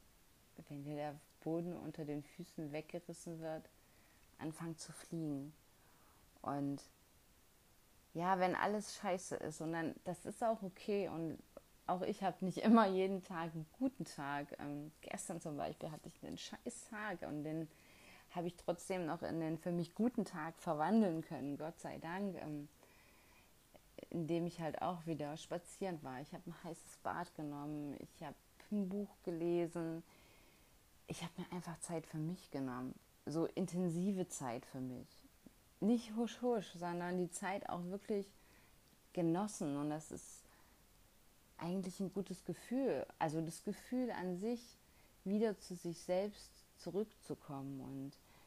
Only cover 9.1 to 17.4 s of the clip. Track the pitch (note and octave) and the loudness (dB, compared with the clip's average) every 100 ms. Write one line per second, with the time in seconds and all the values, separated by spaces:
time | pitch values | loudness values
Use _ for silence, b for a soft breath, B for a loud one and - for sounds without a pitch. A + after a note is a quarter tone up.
9.1 | F#3+ - - - D3+ D#3+ E3 E3 - - | 0 0 -2 -2 -2 -2 0 0 -2 -4
10.1 | E3+ - - A#3 A3+ F#3+ - - G3+ F3+ | -4 -6 0 0 2 -2 -6 0 2 2
11.1 | D#3+ E3 - - - - - - F3+ F#3 | 0 -2 -4 -10 -20 -20 -10 -2 0 2
12.1 | G#3+ F#3+ - F#3 - A3 A#3 G3+ F#3 F#3+ | 2 0 2 -2 4 10 10 10 6 4
13.1 | F#3+ - F3 E3+ E3 D#3 - C4 - D#3+ | 2 -2 -4 -2 -4 -8 0 0 0 -6
14.1 | - C#3+ C#3+ C#3+ - C#3+ D3 D3+ - - | -4 -2 -2 -2 -6 -4 -6 -8 -12 -8
15.1 | - - E3+ E3+ C#3+ D#3 D#3+ D#3+ D#3 E3 | -6 -4 -4 -2 -2 -2 -2 -6 -6 -10
16.1 | - D3+ D3+ - - C4 - - G#3+ G#3 | -10 -8 -6 -8 -8 -8 -8 -10 -6 -4
17.1 | F3+ - D3+ | -2 -2 -2